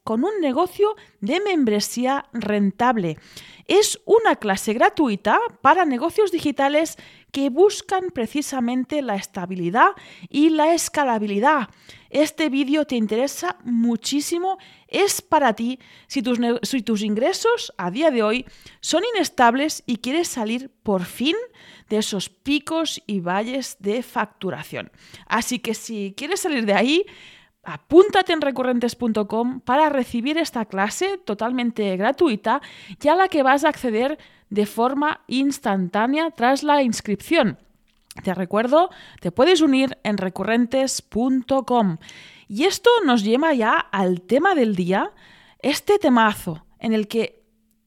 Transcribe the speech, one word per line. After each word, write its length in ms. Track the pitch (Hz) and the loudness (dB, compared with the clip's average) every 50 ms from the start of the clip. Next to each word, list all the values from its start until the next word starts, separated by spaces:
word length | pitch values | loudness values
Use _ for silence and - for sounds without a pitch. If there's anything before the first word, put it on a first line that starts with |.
| _ | _
con 200 | - 220 220 269 | -4 -2 -2 -2
un 160 | 392 440 415 | -2 -2 -2
negocio 560 | 330 277 247 277 359 - - - 403 427 427 - - _ _ _ | -2 -2 0 0 -2 -2 0 0 0 0 0 -6 -14 _ _ _
de 220 | - 208 285 370 | -4 -2 -2 -2
membresía 840 | 415 415 381 320 277 220 208 208 208 - - 240 247 254 277 277 - _ | 0 0 0 2 2 2 2 0 -2 -4 -4 -4 -2 -2 -2 -2 -4 _
rentable. 840 | - 240 208 208 208 208 202 196 190 - 233 247 254 226 180 165 156 - - - - - - - - - - | -8 -8 -4 -2 0 0 0 0 0 0 0 2 2 0 -2 -4 -6 -8 -14 -20 -20 -20 -20 -20 -20 -20 -4
Es 340 | - - 392 427 - - - _ | 2 4 4 4 4 -2 -6 _
una 300 | - 392 453 453 392 302 | 4 4 4 6 4 0
clase 380 | - - 208 190 196 - - 208 | 0 0 -2 -2 -2 -2 -4 0
gratuita 680 | 240 320 415 415 - 311 247 208 185 - 208 240 370 466 466 - _ | 2 2 2 4 2 0 0 0 -2 0 2 2 2 0 -2 -8 _
para 220 | - 269 311 370 359 | 4 4 4 4 4
negocios 480 | 311 254 240 269 330 - - 427 381 | 0 0 -2 -2 -2 2 2 0 2
digitales 640 | 349 320 - 302 262 - 269 277 294 302 330 311 - - - - - - _ _ - | 0 -2 -2 -2 -2 0 0 2 2 2 0 0 -4 -14 -20 -20 -20 -20 _ _ -4
que 160 | 277 277 277 | -2 -2 -2
buscan 560 | 240 294 381 415 392 - - - 392 381 370 359 349 | 2 4 4 4 4 0 -6 -4 -4 -2 -2 -4 -6
precisamente 880 | - 226 220 - 294 285 - 277 262 240 233 247 254 254 - 302 302 | -6 -6 -4 -4 -6 -6 -4 -4 -4 -4 -2 -2 -4 -4 -2 -4 -4
la 140 | 277 240 202 | -2 -2 -4
estabilidad 760 | 196 - - _ 196 180 180 190 180 170 170 180 240 311 381 392 - - - - - - - | -6 -6 -10 _ -10 -8 -8 -6 -4 -4 -2 4 4 4 4 2 -2 -16 -20 -20 -20 -20 -6
y 200 | - 269 302 330 | 0 2 2 2
la 240 | 320 302 294 320 349 | 4 2 2 2 2
escalabilidad. 960 | 320 - - - 302 285 262 233 220 208 208 202 202 214 285 311 294 220 - - _ _ - - - _ _ | 0 -2 -4 -2 -2 -2 0 0 -2 -2 -2 -2 2 2 2 2 2 0 -4 -10 _ _ -20 -20 -20 _ _
Este 380 | - 269 311 302 - - 320 302 | 0 0 0 0 0 -2 -2 -2
vídeo 380 | 247 269 285 254 285 311 294 294 | 0 -2 0 0 0 -2 0 -2
te 80 | 269 | -2
interesa 640 | 240 220 202 214 220 262 277 - - - 359 359 - - | -2 -2 0 0 -2 -2 -2 -4 -6 -8 -8 -8 -8 -6
muchísimo, 920 | 240 240 233 233 233 233 220 - - 262 285 285 - 339 339 349 381 381 370 - - - _ _ _ | -2 0 0 2 0 0 -2 -4 -4 -4 -2 -2 -2 -4 -4 -2 -4 -4 -6 -10 -20 -20 _ _ _
es 340 | - 294 392 403 - - | -2 0 0 0 0 -4
para 320 | - _ - 311 285 240 214 | -4 _ 0 2 2 2 0
ti 240 | - 233 240 262 254 - - - - _ _ | 0 -4 -6 -6 -8 -14 -20 -20 -20 _ _
si 140 | - 277 | -6 -4
tus 180 | 214 254 247 226 | -2 -2 -2 0
ne-, 200 | 240 240 233 240 - | 0 0 0 -2 -2
si 180 | - - 269 | -4 -4 -4
tus 200 | 208 - 226 202 | -2 -2 -2 -2
ingresos 720 | 214 214 208 208 247 320 381 - - 453 480 466 - - - - | 0 -2 -2 0 0 0 -2 0 0 0 0 0 -4 -10 -10 -6
a 140 | 185 175 | -6 -6
día 180 | 175 247 320 320 | -2 0 0 2
de 140 | 269 233 214 | 2 2 0
hoy 220 | 208 220 254 262 - - - - - - _ | 0 0 -2 -6 -10 -20 -20 -20 -20 -20 _
son 240 | - - - 320 392 480 480 | -6 -2 0 0 0 0 -2
inestables 720 | 392 311 - - - 254 233 233 269 285 311 - - - | -2 -2 -2 2 4 4 4 4 2 -2 -2 -4 -6 -8
y 120 | - 247 - | -8 -8 -6
quieres 320 | - 247 269 330 349 330 | -4 -4 -2 -2 -2 -4
salir 420 | - 262 220 214 226 254 262 277 _ _ _ | -4 -6 -4 -4 -4 -6 -8 -12 _ _ _
por 200 | - 202 185 180 | -2 -2 -2 -2
fin 320 | - - - 233 294 349 440 494 480 _ _ - - - - _ _ | -6 -6 -2 -2 0 0 -2 -4 -10 _ _ -20 -20 -20 -20 _ _
de 80 | 214 214 | -4 -2
esos 320 | 214 - - 190 180 - | -2 -2 -4 -6 -8 -8
picos 760 | _ _ _ - 285 294 - - 320 330 330 294 - - - | _ _ _ -2 -2 -2 -2 -2 -4 -2 -2 -4 -6 -10 -10
y 140 | - 214 196 | -6 -6 -6
valles 560 | 170 175 180 196 220 226 254 269 247 - - _ | -4 -2 -4 -4 -4 -4 -6 -8 -8 -8 -14 _
de 220 | - 196 208 254 | -6 -4 -4 -4
facturación. 880 | 240 - - 247 214 208 _ _ - 185 139 147 151 - - 123 - - _ _ - - - - - _ | -6 -6 -6 -6 -6 -6 _ _ -8 -8 -8 -8 -12 -12 -12 -12 -12 -12 _ _ -20 -20 -20 -20 -8 _
Así 320 | - 220 233 - 254 - | -2 -2 -2 -2 -6 -6
que 140 | - 233 220 | -4 -6 -8
si 400 | - - - 226 208 202 196 196 | -8 -8 -10 -8 -8 -8 -8 -8
quieres 240 | - 262 302 381 392 | -10 -6 -6 -4 -4
salir 260 | - 370 294 247 226 | -2 -2 -2 -2 0
de 80 | 202 220 | 2 2
ahí, 320 | - 208 254 302 349 415 - - - - - - - _ _ _ _ _ | 2 2 2 2 0 -2 -4 -10 -20 -20 -20 -20 -20 _ _ _ _ _
apúntate 680 | - 156 - _ _ 277 339 392 415 - 392 370 370 | -16 -16 -16 _ _ 8 8 8 8 6 2 2 2
en 80 | 339 320 | 0 0
recurrentes 560 | 285 277 262 262 254 254 254 240 247 240 - | 0 -2 -2 0 -2 0 0 0 0 -2 -4
punto 320 | - 240 233 214 214 214 208 | -2 -2 -2 0 0 -2 -2
com 320 | 214 220 240 247 262 262 | -2 -2 -2 -2 -4 -6
para 300 | - - 247 285 311 302 | -4 0 2 4 4 2
recibir 480 | 294 269 247 - - 240 220 277 302 330 | 2 0 -4 -2 -4 -4 -2 -2 -2 -2
esta 260 | 330 - - 247 220 | -2 -4 -4 -6 -8
clase 540 | - - 190 196 214 - - 359 381 392 370 | -6 -2 -2 -2 -2 -2 -4 -4 -4 -4 -6
totalmente 800 | - - 208 208 220 233 254 254 240 233 226 - 214 202 185 180 | -6 -8 -6 -4 -4 -4 -2 -2 -2 -4 -2 -2 -2 -2 -2 0
gratuita 640 | 196 233 277 - 359 311 214 202 - 226 233 285 - - - - - - 196 - - | 0 0 2 2 2 2 2 0 -2 -2 -2 -2 -4 -10 -20 -20 -20 -20 -20 -2 2
y 40 | 285 | 2
a 60 | 320 | 4
la 120 | 359 381 370 | 4 2 2
que 160 | - 311 269 | 2 2 4
vas 220 | 262 269 285 294 | 4 2 4 2
a 40 | 311 | 0
acceder 480 | 285 - - 247 214 214 247 277 302 - - - _ _ _ _ | 0 0 -4 -4 -2 0 -2 -2 -4 -6 -12 -20 _ _ _ _
de 160 | 202 208 208 | -2 -2 -2
forma 600 | 202 - 226 233 254 269 269 294 302 - - _ - | -2 0 -2 0 0 0 0 -2 -2 -2 -4 _ -6
instantánea 1040 | 220 262 277 285 269 - - 233 196 196 185 175 - 202 220 254 277 302 330 330 | -2 0 0 0 -2 -2 -2 -2 0 0 -2 -2 0 -2 0 0 0 0 -2 -4
tras 320 | 320 - 233 247 277 269 294 | -2 0 2 2 2 2 2
la 180 | 294 285 294 | 2 2 2
inscripción. 800 | 277 240 220 - - - 202 190 - - 311 339 269 196 135 - _ _ _ _ _ _ _ _ _ _ - - - | 2 0 -2 -4 -4 -4 -6 -6 -2 0 2 2 2 2 -2 -6 _ _ _ _ _ _ _ _ _ _ -20 -10 -6
Te 100 | 190 180 | -6 -4
recuerdo, 560 | 185 190 170 - 208 226 240 269 320 359 370 - - - - - - | -4 -4 -2 -2 -2 0 2 2 2 2 2 -2 -14 -20 -20 -20 -8
te 140 | - 175 - | -8 -8 0
puedes 260 | - 254 339 370 320 | 2 4 4 6 4
unir 380 | 320 294 262 262 269 262 - - _ | 4 4 4 2 2 0 -2 -6 _
en 140 | 208 214 196 | -4 -4 -2
recurrentes 840 | 185 185 180 - 190 208 226 233 247 233 - 262 269 262 - - | -4 -6 -6 -4 -2 0 2 2 2 2 2 0 0 0 -2 -8
punto 640 | - _ - 208 240 269 262 262 240 - 269 269 254 | -10 _ -4 -2 0 0 0 -2 0 0 -2 -2 0
com. 320 | - 247 240 220 190 160 160 - - - - - - - - - _ | 0 0 2 2 2 0 -4 -10 -20 -20 -20 -20 -20 -20 -20 -18 _
Y 160 | 202 202 294 | -4 0 0
esto 260 | 392 370 - - 480 480 466 392 | 0 0 2 4 4 4 4 4
nos 220 | 277 240 240 196 | 2 2 2 2
lleva 280 | 214 226 254 320 330 302 | 2 2 2 2 2 2
ya 240 | 247 214 220 285 330 | 2 2 2 0 0
al 440 | - - - 196 196 185 185 175 | -2 -2 -2 0 0 0 0 -2
tema 340 | - - 220 277 330 392 381 | -2 0 0 2 4 2 2
del 220 | 302 240 220 202 170 | 4 2 2 2 0
día, 340 | 185 170 185 202 302 415 - - - - - - - _ _ _ | 0 0 0 0 0 -4 -8 -16 -20 -20 -20 -20 -20 _ _ _
este 400 | - 254 294 - - - 415 403 | -2 -2 -2 -2 0 0 0 2
temazo 680 | 403 302 247 240 226 214 208 - - 185 156 156 - _ _ _ | 4 4 4 6 4 4 2 -2 -8 -10 -10 -12 -14 _ _ _
en 140 | - 233 220 | -4 -2 -2
el 160 | 220 208 208 | -2 -2 -2
que 340 | 220 226 214 - - _ _ _ _ _ _ _ _ _ _ | -2 -2 -2 -4 -6 _ _ _ _ _ _ _ _ _ _